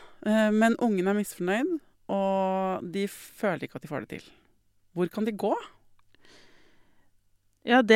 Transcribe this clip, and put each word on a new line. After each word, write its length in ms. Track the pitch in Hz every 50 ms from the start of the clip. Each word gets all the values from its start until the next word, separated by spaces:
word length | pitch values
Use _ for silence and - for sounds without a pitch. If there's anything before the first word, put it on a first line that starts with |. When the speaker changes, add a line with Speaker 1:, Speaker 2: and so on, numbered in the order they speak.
| - - - - -
Speaker 1:
eh, 240 | 214 214 220 214 214
men 240 | 208 214 220 226 233 -
ungen 260 | - 233 208 185 180 196
er 60 | 202
misfornøyd, 640 | 208 202 - - - 180 180 196 226 277 370 339 302 - _ _ _ _ -
og 720 | 196 196 196 196 196 190 190 190 190 190 190 190 190 - - 180
de 140 | 165 196 196 190
føler 600 | - - - - - - - 202 170 139 139 -
ikke 80 | - -
at 80 | -
de 20 | 156 151
får 140 | 135 - -
det 100 | - -
til. 80 | - - - _ _ _ _ _ _ _ _ _ _ _ -
Hvor 120 | 175 180 175 -
kan 100 | 214 214
de 80 | 226 214 196
gå? 160 | - 208 302 480 - - - _ _ _ - _ _ _ _ _ _ - - - - - - - - _ _ - _ _ _ _ _ _ _ _ _ _ _ _ _ _ _ _
Speaker 2:
Ja, 220 | - - 240 262 240
det 80 | 202 220